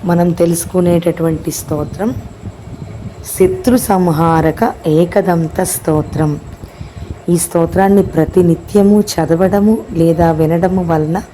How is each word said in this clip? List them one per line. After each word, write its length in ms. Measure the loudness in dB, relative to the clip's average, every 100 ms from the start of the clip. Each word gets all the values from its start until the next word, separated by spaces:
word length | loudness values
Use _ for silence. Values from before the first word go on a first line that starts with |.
| 0
మనం 180 | 2 2 2
తెలుసుకునేటటువంటి 1080 | 0 0 -2 0 2 2 0 -2 -2 -2 -6
స్తోత్రం 600 | -8 -6 -6 -6 -6 -6 -6 -12 -16 -16 -16 -18 -16 -14 -14 -14 -14 -14
శత్రు 440 | 0 0 2 0 0 2
సంహారక 720 | 0 2 2 2 2 0 0 -4 -2 0 2
ఏకదంత 600 | 2 0 2 0 -2 -2 -4
స్తోత్రం. 580 | -4 -2 -2 -2 -2 -2 -2 -10 -18 -18 -16 -18 -16 -14 -10 -2
ఈ 20 | 0
స్తోత్రాన్ని 600 | 0 0 0 2 4 4 2
ప్రతినిత్యము 840 | 0 2 2 4 2 0 2 4 4 2
చదవడము 600 | -2 0 2 2 2 2 0 -2 0
లేదా 280 | 2 4 2 2
వినడము 420 | 0 2 0 0 0
వలన 260 | 0 0 -4 -6